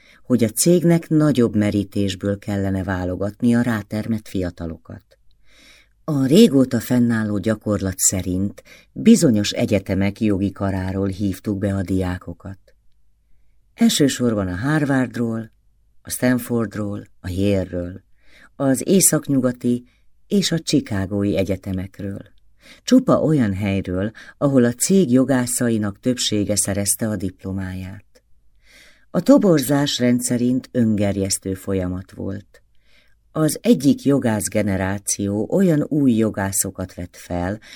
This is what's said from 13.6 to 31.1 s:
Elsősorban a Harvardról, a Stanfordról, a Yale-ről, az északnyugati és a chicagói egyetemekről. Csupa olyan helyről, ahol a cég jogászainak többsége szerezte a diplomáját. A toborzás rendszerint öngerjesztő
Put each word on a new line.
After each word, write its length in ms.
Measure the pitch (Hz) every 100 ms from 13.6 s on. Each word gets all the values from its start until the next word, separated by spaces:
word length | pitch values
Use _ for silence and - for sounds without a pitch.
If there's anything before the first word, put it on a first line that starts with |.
| _
Elsősorban 720 | - 233 - 139 - 123 107 95
a 80 | 90
Harvardról, 960 | 131 156 143 135 123 110 117 113 110 _ _ _ _ -
a 80 | -
Stanfordról, 920 | - 127 127 120 120 110 104 104 101 - _
a 100 | 92
Yale-ről, 720 | 90 101 98 87 90 87 95 - _ - - - -
az 320 | 139 131 -
északnyugati 960 | 196 - 156 151 139 123 123 127 120 - _ _ _ _
és 240 | 202 -
a 80 | 202
chicagói 800 | - 147 - 101 95 101 101 92
egyetemekről. 840 | 95 95 - 95 92 - 98 101 - - _ _ - -
Csupa 380 | - 254 - 123
olyan 320 | 127 151 110
helyről, 580 | 95 104 98 92 90 101 - - -
ahol 260 | 143 139
a 100 | 120
cég 380 | 120 - 196 160
jogászainak 880 | 123 131 131 123 - 123 113 104 101
többsége 560 | 127 123 - 104 98 101
szerezte 520 | - 98 101 - 110
a 80 | 104
diplomáját. 1080 | 92 - 95 95 95 92 92 101 - _ _ - _ _ _ - - _ _
A 100 | -
toborzás 760 | 170 277 208 156 127 143 143 -
rendszerint 720 | 123 123 123 123 123 127 -
öngerjesztő 800 | 123 113 104 101